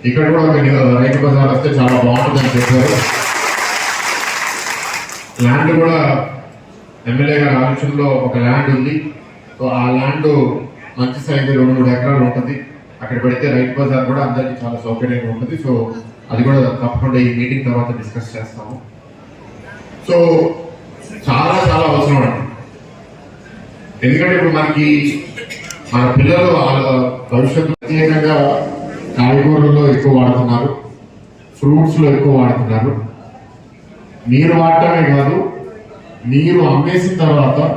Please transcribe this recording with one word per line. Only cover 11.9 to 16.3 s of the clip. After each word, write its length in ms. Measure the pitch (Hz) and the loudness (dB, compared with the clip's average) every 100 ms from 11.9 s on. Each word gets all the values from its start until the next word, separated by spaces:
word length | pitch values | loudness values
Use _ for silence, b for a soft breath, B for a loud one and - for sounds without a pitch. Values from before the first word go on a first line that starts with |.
| 123 | 2
ఎకరాలు 280 | 139 139 123 | 0 0 0
ఉంటుంది. 280 | 123 123 143 - - - - | -2 -6 -8 -12 -20 -20 -16
అక్కడ 160 | - 120 | -8 -4
పెడితే 220 | 123 123 135 123 | -2 -2 0 0
రైతు 180 | 127 139 | -2 -2
బజార్ 280 | 135 131 123 | 0 0 -2
కూడా 100 | 139 123 | -2 -2
అందరికీ 280 | 123 120 - | -2 -6 -6
చాలా 140 | 120 113 113 | -8 -8 -6
సౌకర్యంగా 420 | 117 123 120 113 | -4 -4 -4 -6
ఉంటుంది. 240 | 113 123 160 131 | -8 -8 -6 -4
So 80 | 117 110 - - - - | -2 -4 -10 -16 -20 -6